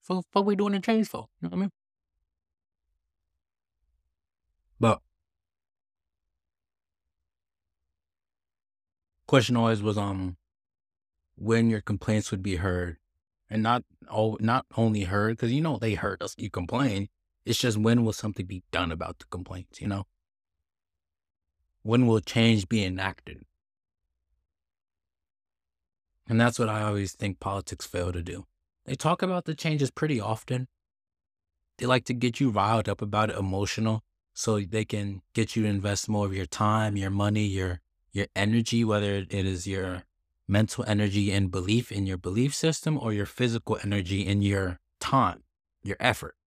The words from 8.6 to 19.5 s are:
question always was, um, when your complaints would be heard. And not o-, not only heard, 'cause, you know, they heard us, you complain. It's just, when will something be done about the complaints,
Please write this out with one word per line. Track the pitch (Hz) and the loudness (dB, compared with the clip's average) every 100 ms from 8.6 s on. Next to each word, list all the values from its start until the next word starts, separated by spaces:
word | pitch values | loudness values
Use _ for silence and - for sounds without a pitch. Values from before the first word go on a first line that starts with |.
| _ _ _ _ _ _ - | _ _ _ _ _ _ 2
question | 139 110 120 | 4 4 4
always | 117 110 | 4 2
was, | 104 104 | 0 0
um, | 101 95 92 90 _ _ _ _ _ _ _ _ _ - | -2 -4 -6 -8 _ _ _ _ _ _ _ _ _ -10
when | 104 113 117 | 0 4 4
your | 110 | 2
complaints | - 101 - 107 - | -2 -4 0 0 0
would | 98 | -4
be | 95 90 | -2 -2
heard. | 95 90 87 82 _ _ _ _ _ | 0 0 -4 -8 _ _ _ _ _
And | 110 | 0
not | 110 120 - _ - | 2 0 -2 _ -6
o-, | 107 110 107 | 0 0 0
not | 113 127 - - | 0 0 -2 0
only | 113 104 | 2 2
heard, | 95 101 107 113 | 0 0 0 0
'cause, | 120 | 0
you | 135 | 0
know, | 160 120 | 0 -2
they | 113 | -2
heard | 98 104 95 | -2 -4 -6
us, | 85 - | -10 -8
you | 104 | -8
complain. | - 90 117 139 101 101 _ _ _ | -6 -4 0 0 0 -6 _ _ _
It's | - 117 | -4 0
just, | 127 107 | 2 2
when | 113 117 | 4 4
will | 113 | 2
something | 104 110 98 92 | -2 -6 -6 -8
be | 95 _ | -10 _
done | 82 87 | -4 -2
about | 82 82 87 | -4 -8 -12
the | - | -14
complaints, | 92 90 | -12 -12